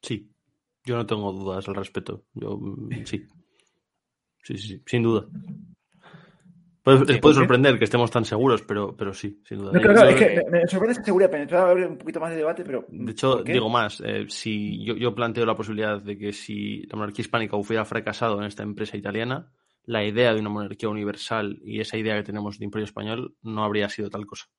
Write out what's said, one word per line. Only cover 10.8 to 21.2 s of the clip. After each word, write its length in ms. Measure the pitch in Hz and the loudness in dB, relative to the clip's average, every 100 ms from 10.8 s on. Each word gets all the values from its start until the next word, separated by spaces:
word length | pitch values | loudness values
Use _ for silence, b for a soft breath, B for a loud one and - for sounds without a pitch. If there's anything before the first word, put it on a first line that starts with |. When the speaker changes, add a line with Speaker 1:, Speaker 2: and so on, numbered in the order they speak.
| 220 | 0
Speaker 3:
esa 100 | 240 | -2
seguridad, 260 | - 185 185 | 0 4 4
pero 120 | 156 | 2
entonces 200 | 143 175 | 0 2
va 40 | 185 | 4
a 40 | |
haber 160 | 180 175 | 4 0
un 100 | 160 | -6
poquito 220 | 156 156 | -10 -6
más 100 | 160 | -6
de 60 | 165 | -4
debate, 260 | 151 170 | -4 -4
pero 220 | 165 127 - | -6 -8 -8
Speaker 1:
De 220 | 85 110 | -10 -10
hecho, 260 | 110 131 123 | -2 2 2
Speaker 3:
¿por 60 | |
qué? 100 | 95 | 2
Speaker 1:
digo 160 | 160 110 | 0 2
más, 320 | 120 107 - 107 | 0 0 -4 -6
eh, 200 | 104 101 | -6 -6
si 560 | - 113 107 104 107 104 | -8 -6 -4 -4 -6 -6
yo, 100 | 101 | -4
yo 200 | 120 107 | -4 -2
planteo 300 | 117 113 113 | -4 0 0
la 80 | 110 | 0
posibilidad 440 | 107 107 107 104 | -4 -4 -4 -4
de 160 | 101 98 | -8 -8
que 140 | 104 | -8
si 520 | 101 - 104 104 104 | -10 -10 -8 -8 -10
la 120 | - 107 | -10 -8
monarquía 260 | 104 101 | -8 -8
hispánica 320 | 110 120 107 104 | -4 -2 -2 -4
hubiera 300 | 101 110 107 | -2 -4 -2
fracasado 540 | 113 107 104 117 101 | -6 -6 -4 -2 -2
en 60 | 104 | -6
esta 160 | - | -8
empresa 360 | 107 104 107 101 | -12 -8 -8 -8
italiana, 540 | 101 101 120 135 - _ _ _ | -8 -6 -6 -6 -10 _ _ _
la 200 | - 117 104 | -6 -4 -2
idea 260 | 107 123 110 | 2 2 2
de 40 | |
una 100 | 104 | -2
monarquía 400 | 104 101 107 110 | -6 -8 -6 -6
universal 680 | 107 104 101 | -4 -6 -8